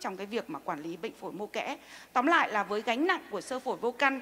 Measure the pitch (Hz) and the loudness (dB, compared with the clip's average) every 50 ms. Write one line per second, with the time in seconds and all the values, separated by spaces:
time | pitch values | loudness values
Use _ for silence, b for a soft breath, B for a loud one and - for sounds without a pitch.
0 | - 208 190 185 202 202 226 220 - - 156 139 - - 170 147 151 170 170 - | -6 -6 -4 -4 -6 -4 -4 -4 -4 -4 -8 -6 -4 -4 -4 -4 -4 -8 -8 -6
1 | - 220 - - - 170 - 180 208 202 - 220 202 254 285 294 B B B B | -8 -8 -8 -8 -10 -8 -6 -6 -8 -4 -4 -4 -4 -4 -6 -6 B B B B
2 | B B - 247 247 302 339 311 247 - 214 208 196 180 208 214 220 247 233 247 | B B 2 4 6 6 6 6 4 4 2 0 0 0 -2 0 2 0 2 2
3 | 320 370 359 311 - - 208 185 - - 254 254 - 254 - 165 - 240 247 - | 4 2 2 0 -2 -6 -6 -6 -4 -4 -6 -4 -2 -4 -2 0 0 -2 2 4
4 | 285 269 269 262 | 4 4 4 2